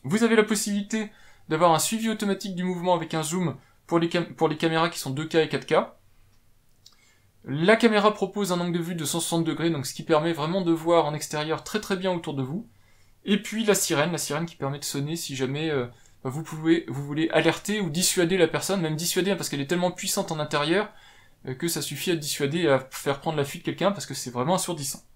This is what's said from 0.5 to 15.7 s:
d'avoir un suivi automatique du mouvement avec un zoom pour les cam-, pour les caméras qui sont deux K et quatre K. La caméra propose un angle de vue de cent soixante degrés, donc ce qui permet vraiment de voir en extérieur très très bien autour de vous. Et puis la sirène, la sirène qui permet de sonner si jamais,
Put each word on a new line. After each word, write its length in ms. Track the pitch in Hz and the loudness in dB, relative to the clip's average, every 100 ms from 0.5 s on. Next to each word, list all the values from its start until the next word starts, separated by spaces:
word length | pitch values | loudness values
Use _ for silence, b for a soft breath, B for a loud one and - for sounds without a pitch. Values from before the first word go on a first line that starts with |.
| 208 - 202 202 220 208 b b b - | 2 0 -2 -2 -4 -4 b b b -4
d'avoir 240 | 156 175 | 4 6
un 60 | 156 | 6
suivi 300 | - 226 226 | 2 -2 -2
automatique 460 | 214 202 196 202 | -2 -2 -2 -4
du 100 | 180 | -4
mouvement 300 | 185 180 175 | -2 -2 0
avec 180 | 175 160 | 0 0
un 80 | 160 | -4
zoom 340 | 151 175 170 - B B - | -2 0 -2 -4 B B 0
pour 120 | 170 | 2
les 100 | 170 | 2
cam-, 260 | 175 175 | 0 -4
pour 140 | 131 160 | 0 0
les 80 | 151 | 2
caméras 320 | 165 160 165 | 0 2 0
qui 100 | - | -2
sont 120 | 143 | -6
deux 160 | 131 160 | -6 0
K 100 | 165 | 2
et 120 | 156 | 2
quatre 180 | - - | -2 0
K. 80 | 156 233 - _ _ - _ _ _ _ _ - b b b b _ | 0 0 -10 _ _ -20 _ _ _ _ _ -20 b b b b _
La 320 | - 139 170 226 | -8 0 4 6
caméra 360 | 233 214 208 | 6 6 4
propose 400 | 208 190 208 196 | 2 -4 -2 -2
un 80 | 180 | -2
angle 160 | 175 170 | -2 -2
de 60 | |
vue 120 | 165 | -4
de 100 | 180 147 | -6 -4
cent 120 | 170 | -4
soixante 260 | 165 170 | -2 0
degrés, 260 | 160 156 165 | 0 0 0
donc 160 | 156 - | 0 -4
ce 80 | |
qui 80 | - | -8
permet 320 | - 156 165 | 2 2 2
vraiment 260 | 160 156 190 | -2 -2 0
de 120 | 175 | 2
voir 340 | 165 160 170 151 | 0 4 4 4
en 80 | |
extérieur 500 | 151 - 151 151 156 | -2 -6 -4 -4 -4
très 160 | - 214 | -4 -6
très 160 | - 190 | -2 -2
bien 160 | 190 | 0
autour 220 | 180 165 | -2 -4
de 80 | 143 | -4
vous. 260 | 127 170 - b b b b b | -4 -6 -10 b b b b b
Et 160 | - 202 | 0 0
puis 240 | - 214 | 0 -4
la 100 | 214 | 2
sirène, 380 | 196 - 151 156 | 2 2 2 2
la 60 | 160 | 0
sirène 260 | - 143 | -2 -4
qui 120 | 170 - | -4 -6
permet 220 | 135 143 | -6 -6
de 60 | |
sonner 320 | - 143 143 165 | -6 -4 -4 -6
si 180 | - 135 | -6 -4
jamais, 340 | 131 143 160 | -2 -2 -2